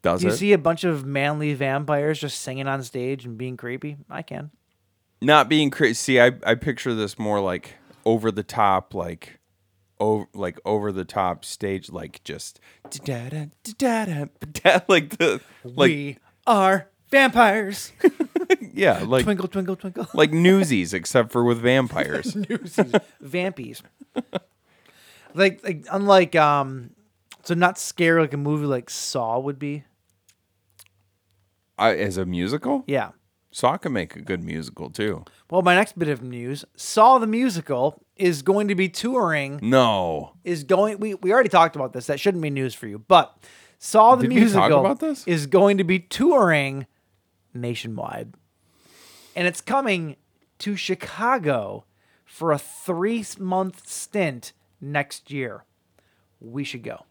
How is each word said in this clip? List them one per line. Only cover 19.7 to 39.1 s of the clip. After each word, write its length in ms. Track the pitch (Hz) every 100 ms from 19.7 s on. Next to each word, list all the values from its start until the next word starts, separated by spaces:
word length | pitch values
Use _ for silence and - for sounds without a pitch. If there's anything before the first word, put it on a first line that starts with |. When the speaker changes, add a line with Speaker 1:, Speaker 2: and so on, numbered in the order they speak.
Speaker 2:
twinkle. 320 | 190 196 180 214
Speaker 1:
like 200 | - 156
Newsies, 600 | 156 175 190 170 113 87
except 400 | 98 82 131 113
for 100 | 120
with 120 | 120 117
vampires. 800 | 120 131 123 - 143 147 247 196
Speaker 2:
<laughs> 120 | 196
Newsies. 420 | - 285 - 143 - - _
Vampies. 560 | 143 175 185 180 117 120 - _ - - - - _ _ _ _ _ _ _ _ _
Like, 320 | 160 196 196
like, 220 | 214 156 -
unlike, 460 | 190 202 196 170 165
um, 540 | 151 143 139 131 120 _ _ _ _ _
so 120 | -
not 240 | 175 180 196
scary 420 | - - 165 165
like 140 | 156
a 40 | 143
movie 280 | 143 151 147
like 240 | 131 -
Saw 480 | - - 135 113 120
would 200 | 135 139
be. 260 | 143 147 - _ _ _ _ _ _ _ _ _ _ _ _ _ _ _ _ _ _ -
Speaker 1:
I, 160 | 110 85
as 200 | 101 92
a 80 |
musical? 600 | 90 87 92 147 247 277 247
Speaker 2:
Yeah. 240 | 139 92 _ _ _ _
Speaker 1:
Saw 260 | - 120 165
can 160 | 170
make 240 | 120 82 80
a 40 |
good 220 | 78 90
musical, 460 | 85 80 71 - 64
too. 340 | - 107 82 - _ _
Speaker 2:
Well, 120 | 180
my 120 | 180
next 240 | 180 220 -
bit 100 | 156
of 140 | 135
news, 420 | 127 123 120 143 - _
Saw 420 | - 220 226 262
the 80 | 220
Musical 760 | 226 262 170 - 127 139 - _ _
is 260 | 185 151
going 260 | 135 202 208
to 60 |
be 140 | 190 190
touring. 680 | - 233